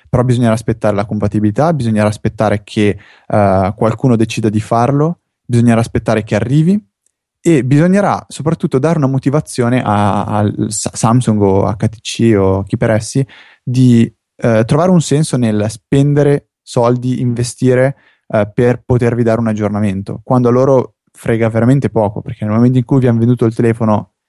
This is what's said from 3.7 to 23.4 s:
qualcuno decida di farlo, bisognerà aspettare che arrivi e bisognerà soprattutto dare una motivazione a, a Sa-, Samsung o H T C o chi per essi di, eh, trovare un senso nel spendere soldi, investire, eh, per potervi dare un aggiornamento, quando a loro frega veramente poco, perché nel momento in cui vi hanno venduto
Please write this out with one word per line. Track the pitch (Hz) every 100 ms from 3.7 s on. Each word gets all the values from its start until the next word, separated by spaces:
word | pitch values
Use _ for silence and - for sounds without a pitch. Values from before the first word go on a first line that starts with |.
| -
qualcuno | 110 113 135 113
decida | 113 - 110
di | 107
farlo, | - 113 127 143 156 175 _ _
bisognerà | - 120 120 113
aspettare | 117 123 - 110
che | 107 104
arrivi | 101 147 160 208 - _ _ _ _ _
e | 170 151
bisognerà | 123 143 180 196 185 98 -
soprattutto | - 143 160 165 131
dare | 156 160
una | 135
motivazione | 135 135 147 - - 117 123
a, | 104 104 104 101
a | 104 104 104 - 107
Sa-, | 107 -
Samsung | - 113 123 113 107
o | 101 95 98
H | 95
T | 110 -
C | - - 113
o | 101 95 95
chi | 98 -
per | 117
essi | 107 - 135 131 - - _
di, | - 127 127 117 113 - _ -
eh, | 123 110
trovare | 113 147 185
un | 180
senso | - 143 160 127
nel | 117 104 107
spendere | - - 139 143 143 143 143 - _
soldi, | - 127 120 123 127 123
investire, | 123 120 120 - 127 127 135 - _ _ -
eh, | 110 104
per | - 123 - -
potervi | 120 117 117
dare | 113 113
un | 113
aggiornamento, | 107 104 104 107 95 98 -
quando | - 127 123
a |
loro | 123 135 131 - _ _
frega | - - 113 113
veramente | 110 117 139 107
poco, | 113 104 104
perché | - 113 107
nel |
momento | 110 123 127
in | 120
cui | 139
vi | 123
hanno | 117
venduto | 117 120